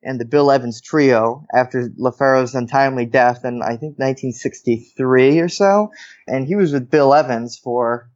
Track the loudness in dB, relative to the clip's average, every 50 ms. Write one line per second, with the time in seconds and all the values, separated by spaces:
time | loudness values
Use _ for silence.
0 | _ -8 -8 -8 -8 -2 0 2 4 4 2 2 0 -4 -10 -10 _ -4 0 2
1 | 4 4 4 4 2 0 -2 -6 -12 _ -2 -2 -2 0 -4 -6 -6 -6 -8 -4
2 | -4 -4 -2 _ 0 2 2 2 0 -2 -4 -6 -6 -2 0 0 0 0 0 -4
3 | -6 -2 0 2 2 2 0 -2 -6 -8 -8 -6 -6 -6 -6 -8 -10 -12 -8 -4
4 | -4 -4 -4 -4 -6 -10 -10 -8 -10 -10 -10 -8 _ -4 -4 -4 -4 _ _ _
5 | -2 2 4 4 6 6 4 2 0 -2 -2 0 2 2 4 2 0 -2 -6 -18
6 | -20 -20 -20 _ _ -6 -6 -6 -4 -2 0 0 0 0 0 -4 -4 0 2 4
7 | 4 6 4 4 2 2 -2 -6 -6 -8 -12 -14 _ -6 -4 -2 -2 -2 -4 -4
8 | -8 _ _